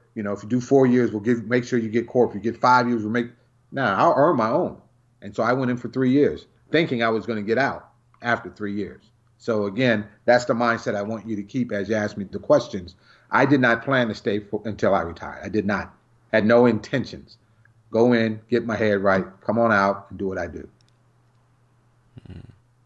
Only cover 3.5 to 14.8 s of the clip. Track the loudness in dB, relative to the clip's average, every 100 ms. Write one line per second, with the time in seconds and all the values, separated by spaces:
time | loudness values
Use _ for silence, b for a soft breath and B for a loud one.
3.5 | _ _ -4 -2 2 2 4 4 2 0
4.5 | 0 -2 -6 _ _ _ _ -12 -4 0
5.5 | 0 0 -4 -6 -2 2 2 2 -2 -12
6.5 | _ -2 0 0 0 0 0 -4 -6 -2
7.5 | 0 0 -4 -12 _ _ _ -4 -4 -4
8.5 | -10 -8 -6 -8 -12 _ _ _ _ -4
9.5 | -2 -2 0 0 0 -4 -4 4 4 4
10.5 | 0 0 -2 -4 -6 -6 -8 -8 -10 -6
11.5 | -6 -4 -4 -4 -2 -4 -6 -10 -6 2
12.5 | 2 2 -10 -12 -20 b b b 2 4
13.5 | 4 4 2 0 -2 -2 -4 -4 -4 -4
14.5 | -8 -8 -2